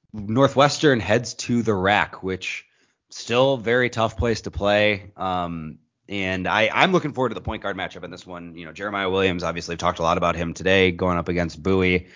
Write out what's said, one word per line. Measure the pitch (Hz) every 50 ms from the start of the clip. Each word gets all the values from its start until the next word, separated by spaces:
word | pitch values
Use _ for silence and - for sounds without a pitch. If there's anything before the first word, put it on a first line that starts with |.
| _ _
Northwestern | - 107 98 104 110 131 139 131 131 127 143 143 - - 156 151 131 113
heads | 92 92 107 120 123 - -
to | - - - 120 120
the | 110 113 104
rac, | 92 90 98 104 98 78 - - -
which | - 95 92 90 - - - - - _ _ _ _ _ _ _ _ _
still | - - - - 117 123 131 139 139
very | 120 98 113 120 127 123 117
tough | - 113 113 107 - -
place | 120 117 110 -
to | - 98
play. | - - 98 101 104 104 104 107 104 95 92 95 -
Um, | - 90 95 90 90 87 85 85 82 78 78 - - _ _ _ _ _ -
and | 98 101 95 92 92 92 90
I, | 87 90 107 113 98
I'm | 76 117 147 185
looking | 185 170 - 147 113
forward | 127 127 120
to | 107
the | 90
point | - 110 110 107
guard | - 101 95
matchup | 95 90 85 - 92 90
in | 87
this | 90 90 -
one. | 92 90 87 87 87 82
You | 85 85
know, | 78
Jeremiah | - 95 98 104 101 98 98 95
Williams, | 92 98 95 92 90 87
obviously, | 85 82 82 85 82 85
we've | 85 82
talked | 85 87 87 -
a |
lot | 82 80 87 90
about | 87 85 82
him | 82 87 85
today, | 78 - 85 92 95 98 92 92
going | 87 87 92 90 87 85
up | 80 -
against | 87 87 87 80 - 76
Bowie, | 76 95 95 95 92 90 90 87 90 - -